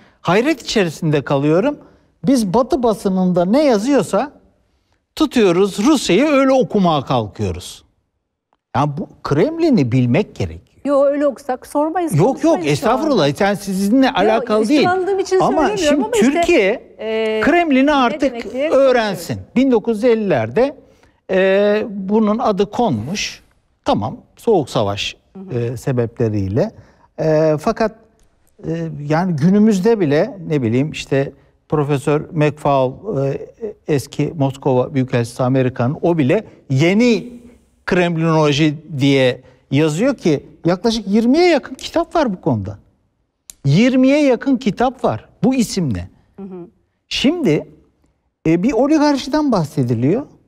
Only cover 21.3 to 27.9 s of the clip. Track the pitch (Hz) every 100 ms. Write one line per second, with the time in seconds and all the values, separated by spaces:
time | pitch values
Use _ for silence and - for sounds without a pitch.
21.3 | 190 190 196 208 208 226 202 190 214 214
22.3 | 214 254 196 202 - 240 120 113 208 -
23.3 | - _ _ _ _ - 254 101 - -
24.3 | _ - 208 135 139 104 101 - - _
25.3 | 196 190 123 120 127 - 127 117 - 113
26.3 | 104 92 107 208 - - _ _ - 160
27.3 | 156 160 151 190 220 220